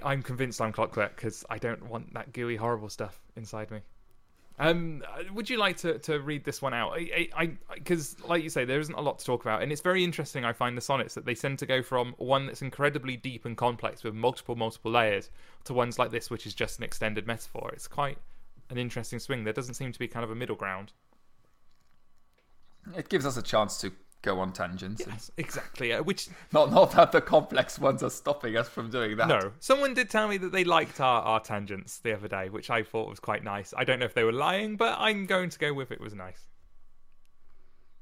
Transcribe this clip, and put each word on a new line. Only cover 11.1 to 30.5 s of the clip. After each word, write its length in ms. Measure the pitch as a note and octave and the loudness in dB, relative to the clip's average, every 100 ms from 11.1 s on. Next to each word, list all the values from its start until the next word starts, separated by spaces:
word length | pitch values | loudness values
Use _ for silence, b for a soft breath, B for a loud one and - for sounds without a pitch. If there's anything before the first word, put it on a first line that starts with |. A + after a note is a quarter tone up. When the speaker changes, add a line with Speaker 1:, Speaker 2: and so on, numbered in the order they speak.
| - | -4
Speaker 1:
that 100 | - | -4
they 80 | |
tend 240 | A#2 C#3+ C3+ | -2 -2 -2
to 60 | C#3 | 0
go 160 | C3 | 0
from 320 | B2 B2+ B2 B2 | 2 0 0 -4
one 260 | B2 C3+ C3+ | 2 2 2
that's 160 | B2 | -6
incredibly 560 | C3+ - D3 C#3+ C3 B2 | -8 0 0 2 -4 -6
deep 280 | C3+ A#2+ A#2+ | -6 -6 -8
and 120 | A2+ | 0
complex 460 | A#2+ A#2 A2 - | 0 0 -4 -4
with 100 | A#2 | -6
multiple, 420 | G#2+ A#2 C3 - A#2+ | 0 2 0 -4 -2
multiple 360 | A2+ - A2 | -2 -2 2
layers 400 | A#2 A2 G#2 - b b b | 4 4 2 -2 b b b
to 100 | - | -2
ones 240 | B2 A#2+ A#2 | 2 2 2
like 140 | A#2+ | 0
this, 180 | A#2+ - | 0 -4
which 160 | A2+ G#2+ | -6 -8
is 80 | |
just 240 | F#2+ A2 - | -4 -4 -2
an 60 | |
extended 420 | - - A2 G#2 G#2 | -4 -2 0 0 -4
metaphor. 460 | A2+ - - - | -6 -6 -8 -8
It's 140 | - - | -8 -8
quite 320 | - C#3+ C#3 - - - - - | -2 -2 -4 -10 -12 -14 -16 -8
an 80 | B2 | -6
interesting 400 | A#2+ A#2+ A2 A#2+ | -4 -6 -6 -8
swing. 280 | - C3 G#2+ | -4 -2 -2
There 80 | |
doesn't 200 | A2 B2 A#2 | -2 -4 -6
seem 160 | C3 | -6
to 60 | - | -6
be 80 | B2 | -6
kind 160 | A#2+ | -4
of 60 | A#2 | -6
a 60 | A2+ | -4
middle 200 | B2+ G#2 | -4 -4
ground. 360 | G2 F#2+ G2+ _ _ - - - - _ - - - - - - - _ _ - - - - F3+ | -4 -4 -8 _ _ -20 -20 -20 -20 _ -20 -20 -20 -20 -20 -20 -20 _ _ -20 -20 -20 -12 -10
Speaker 2:
It 140 | - | -2
gives 160 | F#3+ C#3 | 0 2
us 120 | B2+ | -2
a 40 | |
chance 380 | G2 A2 G#2 - | 2 2 2 0
to 100 | G2 - - - | -8 -10 -16 -6
go 180 | - F#2 | -2 0
on 100 | F#2 | -2
tangents. 500 | F2+ F2+ F#2 F#2 G#2 - | -2 -6 -4 -6 -6 -6
Speaker 1:
Yes, 240 | G#2+ - - | -10 -10 -8
exactly. 560 | D#3 C3 - - A#2+ | -6 -6 -8 -4 -2
Uh, 100 | A#2 | 0
which 240 | D#3 G3 - B B | 0 -2 -6 B B
Speaker 2:
Not, 200 | D3+ C3+ | 6 8
not 200 | A3 F#3 | 10 10
that 220 | - E3 | 10 10
the 80 | E3 | 8
complex 580 | - D#3 C#3 C3 B2+ - | 8 6 8 4 2 2
ones 240 | C#3 C3+ | 2 2
are 60 | B2+ | 0
stopping 480 | - - C#3+ A#2+ G#2+ | -2 -2 -2 0 0
us 100 | - | 0
from 220 | - A2+ | -4 -4
doing 260 | B2 A2 G#2+ | -2 0 2
that. 140 | A2+ | 4
Speaker 1:
No. 240 | A#2+ F#2+ G#2 | 4 2 -4
Someone 320 | - C#4 C#4 | 4 4 4
did 160 | B3+ B3 | 2 2
tell 180 | A3 G#3+ | 2 2
me 80 | G3 | 0
that 120 | F3+ | 0